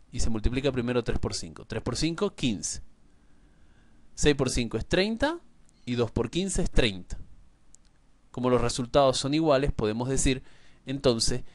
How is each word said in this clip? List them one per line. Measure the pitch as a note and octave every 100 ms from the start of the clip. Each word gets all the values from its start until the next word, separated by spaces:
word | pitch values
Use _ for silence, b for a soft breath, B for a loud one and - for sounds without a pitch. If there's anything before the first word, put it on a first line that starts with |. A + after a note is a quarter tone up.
| -
y | A#2+
se | A#2
multiplica | A2+ G#2 B2+ C#3+
primero | B2+ A#2+ B2
tres | A#2 G#2+
por | A2
cinco. | G2+ F2+ D2 -
Tres | A2
por | B2+
cinco, | A#2+ D#3 E3 G3+
quince. | - B2 - - - - - - b b b b b b b b b b
Seis | - D3
por | C#3 B2+
cinco | C3 A2+ A2
es | -
treinta | E3+ G#3 A3+ C#4+ E4+ - - - _
y | -
dos | A#2+ A#2+
por | - A#2
quince | E3 F#3+ F#3
es | F3
treinta. | - A#2+ F#2+ - - - - - - - - _ _ _ _ _
Como | - B2+
los | B2
resultados | A#2 - A#2 D3 C3+ B2
son | C#3
iguales, | D3+ D#3+ C3+ C#3
podemos | - G#2+ A2 B2
decir | C3+ - C3 b b b b -
entonces | C#3 C#3 A2+ - B2 b